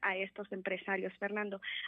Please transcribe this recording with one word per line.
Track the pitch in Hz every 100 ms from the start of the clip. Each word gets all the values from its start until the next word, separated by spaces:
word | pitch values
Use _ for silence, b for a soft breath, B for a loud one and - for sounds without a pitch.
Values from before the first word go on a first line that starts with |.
a | 202 190
estos | 196 - 202
empresarios, | 196 190 185 - 196 190 -
Fernando. | 202 208 208 196 B B